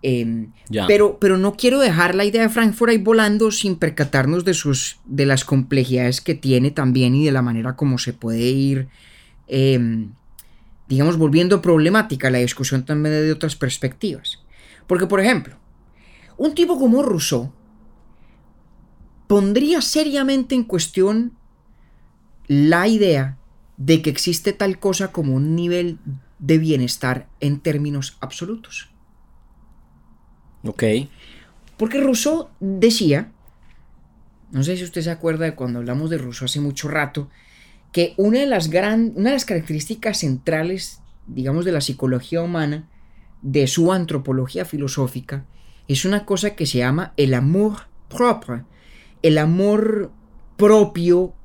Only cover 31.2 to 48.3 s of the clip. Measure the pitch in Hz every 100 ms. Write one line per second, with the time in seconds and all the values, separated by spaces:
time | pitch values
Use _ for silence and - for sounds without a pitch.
31.2 | - - - - - - 220 277 277 247
32.2 | 285 320 - - 196 190 220 226 175 143
33.2 | 226 - - _ - - - - - _
34.2 | - _ - 139 143 180 180 175 165 165
35.2 | 165 160 160 156 127 120 120 127 160 160
36.2 | 127 117 127 147 143 139 147 151 143 -
37.2 | 139 - - - - - _ - 170 -
38.2 | 202 240 285 226 160 170 202 220 226 196
39.2 | 214 269 - 180 160 156 143 220 220 208
40.2 | 156 131 147 156 165 185 - - - -
41.2 | - 123 131 151 180 165 135 139 131 127
42.2 | 123 165 170 170 151 151 156 - - -
43.2 | - - 139 139 135 147 165 190 165 147
44.2 | 135 131 127 - 180 151 139 - 127 123
45.2 | - 139 135 - - - - 135 190 202
46.2 | 202 190 208 208 170 123 123 139 - -
47.2 | 139 127 135 175 214 208 - - - -
48.2 | 247